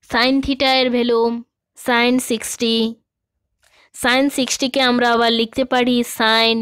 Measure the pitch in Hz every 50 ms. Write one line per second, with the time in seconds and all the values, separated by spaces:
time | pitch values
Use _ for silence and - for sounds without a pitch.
0 | _ _ - 240 233 262 269 277 262 277 277 262 285 262 262 262 254 254 240 247
1 | 240 240 233 226 226 233 233 233 233 _ _ _ _ _ _ - - - 247 233
2 | 240 247 247 254 - - 240 220 - - - - 247 226 226 226 220 220 233 _
3 | _ _ _ _ _ _ _ _ _ _ _ _ _ _ _ _ _ _ _ -
4 | - 247 240 254 277 285 - - 262 240 - - - 262 - 269 262 247 247 240
5 | 240 240 240 233 233 233 233 226 233 226 - - 262 254 269 247 247 247 247 240
6 | 240 - - - 233 220 220 226 226 226 226 226